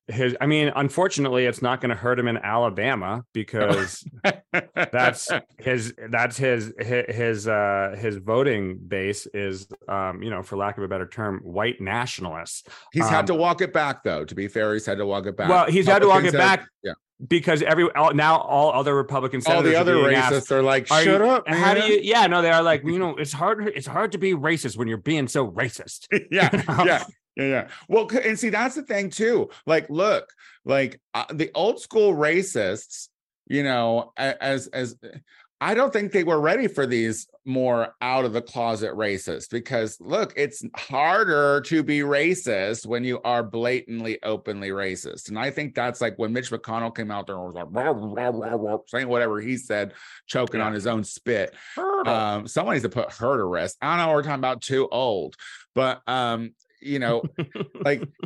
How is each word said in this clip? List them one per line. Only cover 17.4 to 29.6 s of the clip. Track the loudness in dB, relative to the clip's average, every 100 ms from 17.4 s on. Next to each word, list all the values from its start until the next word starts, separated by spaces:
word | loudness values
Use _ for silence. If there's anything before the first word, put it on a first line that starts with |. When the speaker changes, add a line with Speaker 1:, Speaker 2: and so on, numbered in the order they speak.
| 4 2
Speaker 1:
every, | 4 4 4 4
all, | 4
now | 6 4 4
all | 4 4 4
other | 4 2 2
Republican | 0 -2 -2 -2 2
Speaker 2:
All | 4
the | 6
Speaker 1:
senators | 4
are |
Speaker 2:
other | 4 4
Speaker 1:
being | 6 6
Speaker 2:
racists | 4 2
Speaker 1:
asked, | 2
Speaker 2:
are | 2
like, | 4 2 4
Speaker 1:
"Are | 4
Speaker 2:
"Shut | 6 6
Speaker 1:
you, | 6
Speaker 2:
up, | 4 2
Speaker 1:
how | 2 4
do | 4
Speaker 2:
man." | 4
Speaker 1:
you," | 2
yeah, | 4 4 6
no, | 4
they | 4
are | 4
like, | 4 2 0
"You | -2
know, | -2 -4
it's | -6
hard, | -2 0 0 -2 -6
it's | -6
hard | -2 -2
to | 0
be | 0
racist | 0 0 -2 -2 -4
when | -4
you're | -4
being | -2 -2 0
so | -2 -2
racist." | -2 -6 -6 -16 -16 -4
Speaker 2:
<laughs> | -4 0
Yeah, | 2 2
Speaker 1:
<laughs> |
You | 2 -2 2
know? | 4
Speaker 2:
yeah, | 2 -2 -16 _ -6
yeah, | -2
yeah. | -2 -4 -14 0
Well, | 2 2
c-, | 0
and | 0 -2
see, | -2
that's | 0 -2 -4
the |
thing | -4 -4 -4
too. | -2 2 2 0 -6